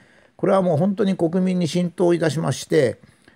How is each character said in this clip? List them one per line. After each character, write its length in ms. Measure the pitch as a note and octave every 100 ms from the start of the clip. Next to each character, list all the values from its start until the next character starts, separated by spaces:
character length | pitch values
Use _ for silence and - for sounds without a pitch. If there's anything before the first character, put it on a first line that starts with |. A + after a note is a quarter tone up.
| _ _ _ -
こ 100 | F3
れ 80 |
は 80 | G3
も 140 | F3+ D3+
う 20 |
本 200 | F#3 F#3+
当 60 | G3+
に 120 | F#3
国 260 | E3+ F#3
民 140 | F#3 F#3
に 100 | F3
浸 220 | F3 F3
透 240 | - F3
い 60 | E3+
た 100 | D#3+
し 100 | C#3
ま 120 | D#3+
し 180 | - -
て、 320 | D#3+ B2+ - - _ -